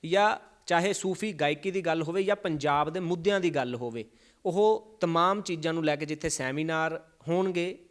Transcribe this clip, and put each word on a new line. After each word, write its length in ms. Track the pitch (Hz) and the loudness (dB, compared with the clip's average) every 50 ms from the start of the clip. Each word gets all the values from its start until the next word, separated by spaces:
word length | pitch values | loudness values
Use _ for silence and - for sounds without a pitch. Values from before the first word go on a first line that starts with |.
| - | -2
ਜਾਂ 320 | 165 175 196 208 214 220 - - - _ _ _ | 2 2 4 4 4 2 0 -8 -20 _ _ _
ਚਾਹੇ 280 | - 175 170 170 202 196 | 2 2 4 4 2 -2
ਸੂਫੀ 400 | - - 196 185 - 214 214 190 | 0 -2 -4 -2 -2 -4 -6 -2
ਗਾਇਕੀ 380 | 147 151 147 151 147 - 190 | 0 0 0 0 0 -4 -4
ਦੀ 100 | 180 190 | -4 -2
ਗੱਲ 220 | 170 165 160 160 160 | 0 0 0 0 0
ਹੋਵੇ 200 | 151 170 196 196 | -2 -2 -2 0
ਜਾਂ 120 | 190 202 | 0 0
ਪੰਜਾਬ 540 | 202 - 185 156 147 135 147 143 147 147 156 | 0 0 -4 -4 0 0 2 2 2 2 0
ਦੇ 100 | 160 185 | -2 -4
ਮੁੱਦਿਆਂ 400 | 185 165 180 175 165 196 202 196 | -2 -2 -4 0 0 0 0 2
ਦੀ 100 | 175 170 | 0 0
ਗੱਲ 260 | 151 143 127 123 123 | 0 0 -2 -2 -4
ਹੋਵੇ, 300 | 117 123 120 113 117 107 - _ _ _ _ _ _ _ | -6 -6 -6 -6 -8 -10 -10 _ _ _ _ _ _ _
ਉਹ 520 | 190 165 190 208 214 220 214 - - - _ | -2 2 4 4 4 4 2 -2 -12 -6 _
ਤਮਾਮ 400 | - 170 165 170 175 185 196 208 | -2 0 2 4 4 4 2 0
ਚੀਜ਼ਾਂ 320 | 196 - 180 160 151 160 160 | -2 -4 -6 -2 -2 -2 -2
ਨੂੰ 120 | 165 160 | 2 2
ਲੈ 100 | 151 147 | 0 0
ਕੇ 100 | 147 156 | 0 -2
ਜਿੱਥੇ 240 | 147 156 151 - 160 | -6 -6 -6 -4 -6
ਸੈਮੀਨਾਰ 760 | - - 135 131 135 147 160 160 160 160 160 160 160 160 - _ _ _ - | -4 -2 -4 -4 -2 -2 -2 -2 0 0 0 -2 -2 -6 -12 _ _ _ -4
ਹੋਣਗੇ 540 | 160 170 180 190 190 180 175 170 180 - - - _ | -2 0 0 0 0 0 -2 -4 -4 -6 -10 -18 _